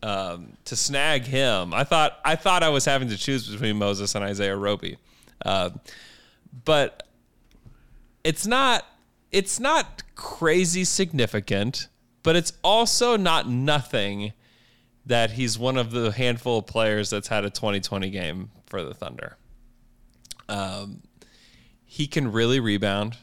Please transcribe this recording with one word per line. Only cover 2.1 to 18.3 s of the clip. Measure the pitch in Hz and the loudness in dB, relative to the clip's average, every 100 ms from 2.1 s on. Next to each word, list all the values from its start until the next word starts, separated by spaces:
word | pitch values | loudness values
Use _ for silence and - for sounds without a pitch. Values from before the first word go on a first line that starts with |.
| - | 0
I | - 160 | -2 0
thought | - 180 | 2 4
I | 165 | 4
was | 143 139 | 2 2
having | 139 127 | 2 0
to | 101 | -4
choose | - 135 107 | -2 -2 -4
between | 104 110 104 | -4 -2 0
Moses | 101 101 101 107 | 0 0 -2 -2
and | |
Isaiah | 101 101 98 98 | -4 -2 -2 0
Roby. | 101 101 90 - _ _ - _ - | -2 -2 -4 -12 _ _ -20 _ -2
Uh, | 95 90 - - - - - - _ - 131 | 0 -2 -6 -18 -20 -20 -20 -20 _ -20 -12
but | 139 156 135 - - _ _ _ _ _ - - _ - - _ | 2 4 4 -2 -20 _ _ _ _ _ -20 -20 _ -20 -20 _
it's | 160 160 202 | -4 -2 0
not, | 247 269 226 - _ _ _ _ | 2 4 2 -2 _ _ _ _
it's | 196 196 - | -2 0 -2
not | 254 311 240 - - - | 2 2 0 -10 -20 -16
crazy | - - 165 170 185 175 180 | -14 -2 2 4 4 0 0
significant, | - 190 156 117 107 98 98 104 - - _ _ _ | 0 0 2 0 0 -2 -2 -2 -4 -10 _ _ _
but | - 165 | 2 2
it's | 165 - | 0 -2
also | 175 214 233 - 240 233 | 2 4 4 2 2 2
not | 185 160 113 | 4 2 2
nothing | 123 139 147 127 123 101 101 104 - _ _ _ _ _ _ - | -2 2 0 0 -2 -2 -4 -8 -10 _ _ _ _ _ _ -2
that | 117 113 | 2 2
he's | 110 123 110 | 0 -2 0
one | 123 131 | 0 0
of | 117 | 0
the | 120 113 | 0 -2
handful | 104 123 117 127 117 | 0 0 0 0 -2
of | 104 | 0
players | 113 110 104 101 | 0 2 2 0
that's | 104 - | -4 -2
had | 110 101 | -2 -2
a | |
twenty | - 110 101 | -4 -2 -2
twenty | 90 98 95 | -4 -6 -6
game | 98 87 | -6 -6